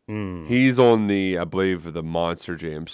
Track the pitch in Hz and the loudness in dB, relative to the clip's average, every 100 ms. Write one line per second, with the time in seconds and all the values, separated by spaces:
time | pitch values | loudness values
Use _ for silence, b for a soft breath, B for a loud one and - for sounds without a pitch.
0 | - 107 98 90 80 123 131 123 123 113 | -10 -8 -6 -8 -2 2 4 6 6 6
1 | 104 98 95 90 85 95 95 92 82 82 | 4 0 0 -2 -2 0 0 0 -6 -8
2 | 80 82 85 85 - 82 82 76 82 | -6 -2 -2 -4 -8 -10 -8 -10 -10